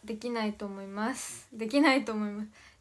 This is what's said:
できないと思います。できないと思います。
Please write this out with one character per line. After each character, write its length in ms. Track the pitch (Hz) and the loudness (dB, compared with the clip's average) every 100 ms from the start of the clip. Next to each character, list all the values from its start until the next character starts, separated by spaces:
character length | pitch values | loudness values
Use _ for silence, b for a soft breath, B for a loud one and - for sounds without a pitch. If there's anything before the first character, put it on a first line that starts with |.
で 120 | 214 220 | -8 -6
き 120 | 240 | -4
な 140 | 233 | -2
い 80 | 214 | -2
と 120 | 208 202 | -2 -8
思 160 | 196 | -8
い 40 | 196 | -8
ま 280 | 202 220 | -4 -2
す。 340 | 262 - - - | -2 -8 -12 -12
で 160 | 226 226 | -6 2
き 120 | 277 | 6
な 140 | 302 | 6
い 100 | 269 | 6
と 80 | 269 | 2
思 140 | 214 208 | -2 -2
い 60 | |
ま 120 | 208 | -4
す。 60 | 214 B B B | -10 B B B